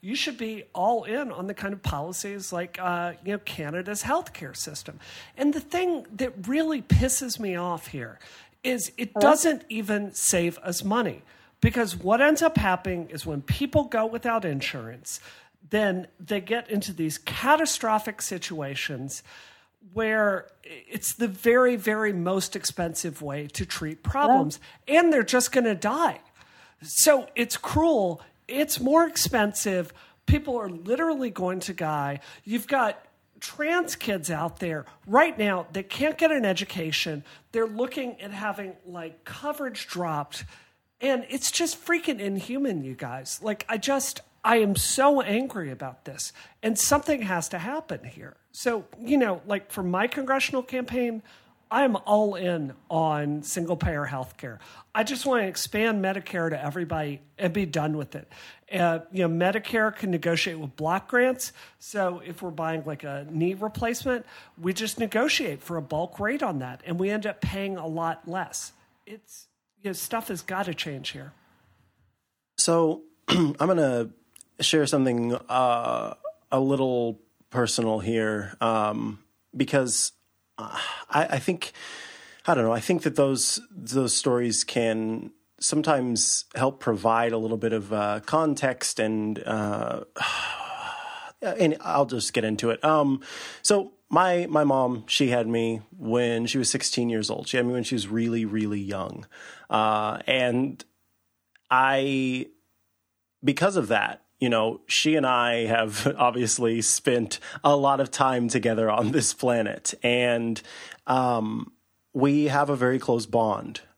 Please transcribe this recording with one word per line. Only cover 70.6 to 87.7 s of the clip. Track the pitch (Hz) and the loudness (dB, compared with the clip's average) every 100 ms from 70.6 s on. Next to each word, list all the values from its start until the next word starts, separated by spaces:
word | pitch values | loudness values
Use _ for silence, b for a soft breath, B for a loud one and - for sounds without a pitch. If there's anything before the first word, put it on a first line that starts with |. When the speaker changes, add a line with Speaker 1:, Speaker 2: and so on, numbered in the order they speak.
| 196 | -4
Speaker 1:
change | 160 - 139 139 | -4 -6 -8 -10
here. | 143 139 - _ _ _ _ _ _ _ _ _ _ _ - | -10 -14 -18 _ _ _ _ _ _ _ _ _ _ _ -2
Speaker 3:
So | - 165 165 165 - | 2 4 4 0 -8
<clears throat> | _ - | _ 0
I'm | 180 156 | 2 2
gonna | - 156 185 143 120 117 - _ _ _ _ | 2 2 4 2 2 -4 -8 _ _ _ _
share | 160 160 143 | 2 4 4
something, | 147 131 120 120 120 - | 4 4 2 0 -2 0
uh, | 123 127 120 120 120 107 - 587 - _ | 2 4 2 0 -2 -4 -8 -14 -16 _
a | 135 | 2
little | 135 135 131 123 120 110 _ _ _ | 2 2 2 0 -2 -6 _ _ _
personal | 123 117 - 113 110 | 0 0 2 0 0
here, | 98 113 110 107 101 - | 0 0 2 0 -4 -2
um, | 113 113 107 110 110 104 _ _ _ - | 0 2 0 0 -4 -8 _ _ _ -4
because, | 135 143 127 113 - _ _ _ _ - | 2 2 2 0 -2 _ _ _ _ -16
uh, | 107 - B B - | -12 -8 B B -2
I, | 147 | 0
I | 160 143 | 0 0
think, | - 180 - B B B B B B B - | -2 -4 -4 B B B B B B B 2
I | |
don't | 143 | 4
know, | 113 | 4
I | 113 | 2
think | - 180 | 2 2
that | 160 131 | 2 2
those, | 139 135 - - - | 2 4 0 -2 -6
those | - - 131 127 | -16 -2 0 2
stories | - - 123 120 110 | 2 2 2 2 0
can | - - 113 110 110 113 - _ _ _ | 0 0 2 0 -2 -4 -8 _ _ _
sometimes | - 147 160 143 127 117 - - - | 0 0 2 2 2 0 0 0 -4
help | 120 131 135 | 0 0 0
provide | - 107 110 113 117 | -2 2 2 4 2
a | 113 | 0
little | 110 113 | -2 -2
bit | 113 | 0